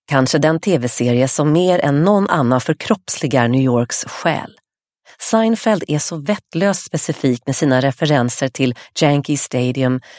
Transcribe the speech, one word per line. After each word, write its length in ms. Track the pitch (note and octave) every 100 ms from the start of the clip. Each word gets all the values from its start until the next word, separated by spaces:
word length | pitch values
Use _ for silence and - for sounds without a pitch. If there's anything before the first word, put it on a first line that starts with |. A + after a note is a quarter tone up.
| -
kanske 300 | C#3 C3 D3+
den 220 | D#3 D#3+
T 180 | - D#3
V-serie 500 | A#2+ - A#2+ A#2+ C3
som 240 | - D3+
mer 280 | D#3+ F3+ F3+
än 240 | C#3+ C#3+
någon 260 | F3+ G3+ G3+
annan 320 | E3 A#2+ B2+
förkroppsligar 840 | - D#3 - G#2+ - - C#3 C3 A#2
New 140 | C3
Yorks 420 | C3 A#2+ A#2+ -
själ. 540 | - - E3+ D3+ - _ _ _ _ _ _ -
Seinfeld 640 | - A3+ A3+ A3+ A3+ G3+ -
är 120 | D3+
så 180 | - E3
vettlöst 680 | C#3+ G#3 _ E3 G3+ F#3 -
specifik 580 | D#3+ - D#3 C3+ A#2+ -
med 100 | C3
sina 260 | D3 B2+
referenser 680 | C3+ - D3+ C#3+ A#2+ - C3+
till 260 | - C3 A#2 - -
Yankee 360 | D3+ C#3+ - C#3+
Stadium, 640 | - B2+ B2 B2+ B2+ B2+ -